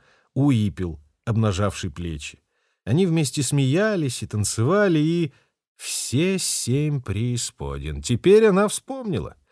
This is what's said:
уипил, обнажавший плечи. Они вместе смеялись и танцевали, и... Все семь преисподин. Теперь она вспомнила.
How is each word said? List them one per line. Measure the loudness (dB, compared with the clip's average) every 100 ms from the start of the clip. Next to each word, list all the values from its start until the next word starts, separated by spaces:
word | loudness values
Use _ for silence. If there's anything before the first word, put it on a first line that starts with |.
| _ _ _
уипил, | 0 2 2 0 -2 -6 -8 -16 _ -4
обнажавший | 0 2 2 -2 -2 -8
плечи. | -8 -8 -8 -12 -16 _ _ _ _ -2
Они | 2 2
вместе | 2 0 -2
смеялись | -2 0 2 2 0 0 -2 -4
и | -6
танцевали, | -2 -2 0 2 4 4 4
и... | 2 0 -2 -6 _ _ _ _
Все | -10 -8 -2 0 0 0
семь | -2 -4 -2 0 0 -2
преисподин. | -4 -4 -2 -2 -6 -8 -8 -6 -6 -6
Теперь | -2 0 6 6 6
она | 4 2
вспомнила. | -2 -8 -8 -6 -6 -6 -14 _